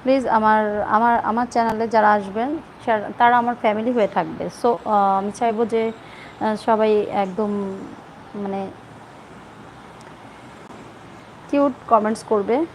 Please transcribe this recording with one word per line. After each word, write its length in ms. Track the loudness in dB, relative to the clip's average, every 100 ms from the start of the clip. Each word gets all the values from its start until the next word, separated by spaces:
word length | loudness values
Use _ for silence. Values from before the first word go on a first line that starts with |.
প্লিজ 240 | 2 2 4
আমার, 540 | 2 4 4 2 -2
আমার, 380 | 0 2 4 2
আমার 280 | 0 -2 0
চ্যানেলে 360 | 0 0 0 0
যারা 260 | 4 4
আসবেন, 440 | 4 0 -4 -4 -6 -10 -10 -2
সে-, 260 | -2 -2 2
তারা 200 | 4 4
আমার 180 | 0 0
ফ্যামিলি 360 | 0 0 0
হয়ে 160 | 0 0
থাকবে। 420 | 0 -4 -6 -10 -2
So, 40 | -2
আহ, 500 | 0 0 2 2 2
আমি 140 | -2
চাইবো 340 | -2 -2 0 0
যে, 260 | 0 -2 -6 -18 -20 -20 -6
আহ, 160 | -4 -2
সবাই 460 | 0 2 4 2
একদম 760 | 0 -2 -4 -2 -4 -2 -6 -8 -12 -16 -20 -20 -16 -10
মানে 320 | -6 -6 -8 -12 -20 -20 -20 -20 -20 -20 -20 -20 -20 -20 -20 -20 -20 -20 -20 -20 -20 -20 -20 -20 -20 -20 -20 -20 -20 -20 -2
কিউট 240 | 2 2 0 2
কমেন্টস 360 | 2 2 -4
করবে 420 | -2 -2 0 0 -2